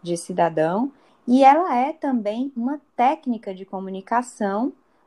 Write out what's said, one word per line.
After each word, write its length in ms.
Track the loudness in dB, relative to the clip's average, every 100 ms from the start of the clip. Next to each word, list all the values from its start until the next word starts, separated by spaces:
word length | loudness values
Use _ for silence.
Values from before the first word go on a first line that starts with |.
de 140 | -8 -6
cidadão. 760 | -4 0 0 2 0 0 -4 -8 _ _ 2
E 160 | 6
ela 320 | 8 6 4 0
é 160 | -2
também 580 | -4 -4 -2 -2 -4 -6 -4
uma 240 | -6 -6 _ 0
técnica 580 | 0 0 -4 -6 -8
de 120 | -12 -10
comunicação, 1080 | -10 -10 -10 -4 -4 -4 -4 -2 -2 -4 -6 _ _